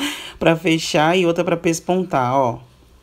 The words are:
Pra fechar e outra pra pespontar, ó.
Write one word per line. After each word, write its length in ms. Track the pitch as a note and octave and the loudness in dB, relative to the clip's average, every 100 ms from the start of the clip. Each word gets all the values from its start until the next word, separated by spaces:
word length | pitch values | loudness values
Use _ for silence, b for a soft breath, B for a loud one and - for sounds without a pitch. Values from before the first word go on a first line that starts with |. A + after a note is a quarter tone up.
| C#4+ B B B | -8 B B B
Pra 180 | E3 E3 | 2 2
fechar 600 | E3+ D#3+ - E3 D#3 F#3 | 0 0 0 0 2 2
e 80 | |
outra 200 | E3+ E3+ | 2 0
pra 120 | F3 E3+ | 0 0
pespontar, 800 | F3 E3 - F#3 F3+ C#3+ B2 | -2 -2 -2 -2 0 -2 0
ó. 240 | C3+ B2+ B2 - - - - | 2 0 -2 -12 -20 -20 -8